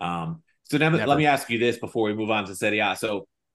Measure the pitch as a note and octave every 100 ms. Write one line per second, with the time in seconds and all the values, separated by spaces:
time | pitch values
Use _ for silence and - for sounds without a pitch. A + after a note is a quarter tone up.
0 | F2 E2+ E2 E2 _ _ - D3+ D#3 E3
1 | A2 C#3+ D3+ C3+ - A#2 A#2+ A#2 G#2+ A#2+
2 | G#2+ G#2+ G#2+ G#2+ F#2+ F#2+ A2 G#2 G#2 F#2+
3 | A2+ G#2 - _ _